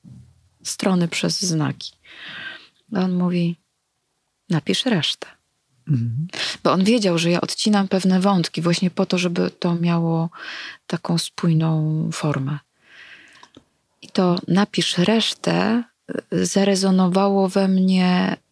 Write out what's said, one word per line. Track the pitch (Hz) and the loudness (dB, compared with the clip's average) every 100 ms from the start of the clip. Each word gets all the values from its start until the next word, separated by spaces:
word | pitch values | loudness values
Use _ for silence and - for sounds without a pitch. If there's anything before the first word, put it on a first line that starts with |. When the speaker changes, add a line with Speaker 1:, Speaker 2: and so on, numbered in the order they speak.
| - - - _ _ _ | -20 -20 -20 _ _ _
Speaker 1:
strony | - - 202 180 165 | -12 -4 0 2 0
przez | - 175 - | -2 -4 -2
znaki”. | 180 160 139 131 - - - - - - - - - _ - 202 | -2 -2 -2 -4 -12 -18 -20 -20 -18 -14 -14 -16 -20 _ -8 -4
A | |
on | 185 | -2
mówi: | 180 180 175 170 170 _ _ _ _ _ _ _ _ - | 0 0 0 -2 -4 _ _ _ _ _ _ _ _ -4
„Napisz | 160 - 190 254 | -2 0 -2 0
resztę”. | 190 - - - - _ _ _ _ - | 0 -2 -6 -10 -20 _ _ _ _ -4
Speaker 2:
Mhm. | 131 117 120 170 - - - | -2 -2 -4 -6 -6 -8 -2
Speaker 1:
Bo | - | 0
on | 165 | 2
wiedział, | 190 240 196 170 | 4 2 2 0
że | 170 | 2
ja | 175 | 0
odcinam | - - 220 208 190 | -2 -2 0 2 2
pewne | 190 185 185 | 0 2 2
wątki | 196 185 160 - | 4 2 0 -2
właśnie | 170 175 180 | -2 0 0
po | - 185 | -2 -2
to, | 180 | 0
żeby | 180 175 180 | 0 0 -2
to | - 175 | -2 -2
miało | 170 170 170 165 165 165 - - - - - - | 0 0 0 0 0 -2 -6 -16 -14 -16 -18 -8
taką | 170 - 170 | -6 -2 -4
spójną | - - 175 160 160 160 156 156 165 | -4 -2 0 2 2 0 0 -2 -4
formę. | - 156 139 135 147 - _ _ - - - - - - - _ _ _ _ | -4 -2 -2 -2 -6 -10 _ _ -20 -20 -20 -20 -20 -20 -20 _ _ _ _
I | - | -6
to | - 180 175 - | 0 2 2 0
„napisz | 180 208 - - - | 0 0 0 -2 0
resztę”, | 180 220 - - - 170 196 233 233 _ - - - | 2 2 0 -4 -2 0 2 0 -4 _ -12 -12 -6
y, | 175 180 | -2 0
zarezonowało | 196 196 190 190 185 185 185 196 196 190 | 2 2 2 2 4 4 2 2 2 2
we | 196 190 | 2 2
mnie | 190 185 185 180 180 185 - _ | 2 4 4 2 2 0 -4 _